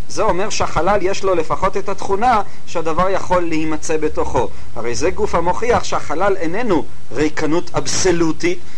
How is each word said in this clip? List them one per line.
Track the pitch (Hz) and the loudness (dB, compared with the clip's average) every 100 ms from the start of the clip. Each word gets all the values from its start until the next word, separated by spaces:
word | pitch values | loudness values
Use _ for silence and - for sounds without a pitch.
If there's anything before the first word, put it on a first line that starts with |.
| - | 0
זה | - | 0
אומר | 214 175 214 | 0 0 0
שהחלל | - 180 156 175 208 | 0 0 0 0 0
יש | 175 196 | 0 0
לו | 196 | 0
לפחות | 175 156 143 190 196 | 0 0 0 0 0
את | 202 | 0
התכונה | 190 - 196 247 220 - - - | 0 0 0 2 2 0 0 0
שהדבר | 175 160 160 185 | 0 0 0 0
יכול | 180 - 180 | 0 0 0
להימצא | 170 160 160 151 - 156 | 0 0 0 0 0 0
בתוכו. | 151 - 143 139 107 - - 117 | 0 0 0 0 0 0 0 0
הרי | 117 | 0
זה | 120 165 | 0 0
גוף | 185 208 | 0 0
המוכיח | 185 170 - 233 202 | 0 0 0 0 0
שהחלל | - 160 - 151 202 190 | 0 0 -2 0 0 0
איננו | 160 190 240 165 - - - | 0 0 0 0 0 0 0
ריקנות | 117 151 - 156 165 170 | 0 0 0 0 0 0
אבסולוטית, | 151 135 - 185 170 165 156 175 180 - | 0 0 0 0 2 2 2 0 0 0